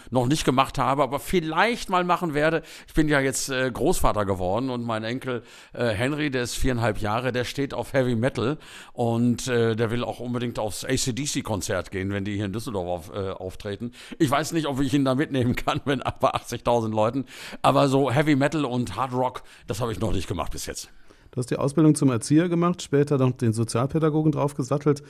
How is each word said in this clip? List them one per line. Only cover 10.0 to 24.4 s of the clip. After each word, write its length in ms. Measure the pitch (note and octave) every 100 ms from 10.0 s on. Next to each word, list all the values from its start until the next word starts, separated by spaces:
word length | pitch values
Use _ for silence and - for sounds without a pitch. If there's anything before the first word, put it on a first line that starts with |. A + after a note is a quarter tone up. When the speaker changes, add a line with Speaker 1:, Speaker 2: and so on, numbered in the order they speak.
| A2+
Speaker 1:
auch 160 | G#2
unbedingt 360 | A#2+ A#2+ A#2+ A#2
aufs 280 | A2 - B2
A-C-D-C-Konzert 1040 | C3 C3+ A#2 C#3+ C3+ G#2 G2+ - F#2 E2+
gehen, 220 | F#2+ F#2+
wenn 100 | G2+
die 120 | G2 G2+
hier 100 | G2+
in 80 |
Düsseldorf 560 | G#2 C3 G2+ F2 F2+ -
auf-, 40 |
äh, 180 | G#2 G2
auftreten. 600 | E2+ F#2 - G#2 G2+ A#2+ - - -
Ich 140 | D3
weiß 220 | C#3 D#3
nicht, 140 | E3 D3+
ob 120 | C3
ich 140 | C#3
ihn 100 | D3
da 100 | C3+
mitnehmen 440 | C3 D#3 C3+ B2 G#2+
kann, 240 | - C#3+
<laughs> 40 | -
wenn 140 | A#2+ - -
bei 80 | C3
achtzigtausend 640 | - - A#2+ - A#2+ A2 A2
Leuten, 300 | G#2+ C3+ B2 - - -
aber 280 | - C3+ C#3+
so 200 | C3+ C#3
Heavy 280 | B2 D3+ C3+
Metal 260 | D3 D#3+
und 320 | C3+ B2 A#2+ -
Hard 160 | B2+
Rock, 320 | B2+ B2 - - - -
das 140 | G#2+
habe 100 | A#2+
ich 80 | F#2+
noch 140 | G#2+
nicht 160 | F#2 -
gemacht 240 | F2 -
bis 120 | D2+ -
jetzt. 240 | - - - - - -
Speaker 2:
Du 40 | B2+
hast 120 | B2
die 60 | -
Ausbildung 400 | C#3 C#3+ D#3 D3
zum 140 | C#3
Erzieher 400 | A#2 - D3+ F3
gemacht, 320 | E3+ F3 F3
später 360 | - C#3 C#3+ C#3+
noch 140 | C3
den 220 | B2 A#2
Sozialpädagogen 800 | A2 A2+ A#2 C3+ D#3+ D#3 D3+ D#3
draufgesattelt. 680 | C#3